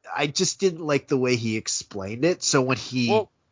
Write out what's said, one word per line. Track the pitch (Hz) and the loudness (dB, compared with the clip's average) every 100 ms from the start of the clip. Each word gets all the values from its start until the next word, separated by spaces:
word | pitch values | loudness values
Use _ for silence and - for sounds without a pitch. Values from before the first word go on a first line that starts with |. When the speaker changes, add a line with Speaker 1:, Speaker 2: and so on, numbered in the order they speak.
| - 87 | -10 -4
Speaker 1:
I | 151 | -2
just | 139 185 - | 0 -2 0
didn't | 190 165 156 | 0 0 0
like | 143 - | 0 2
the | 139 | 0
way | 127 123 | 2 2
he | 113 110 | 0 -2
explained | - - - 104 95 117 160 | -4 -6 -6 -10 -8 -2 0
it. | 170 | 0
So | - 143 | 2 2
when | 127 120 | 2 -2
he, | - 127 120 | -2 -2 2
Speaker 2:
Well | 220 196 _ _ | 2 0 _ _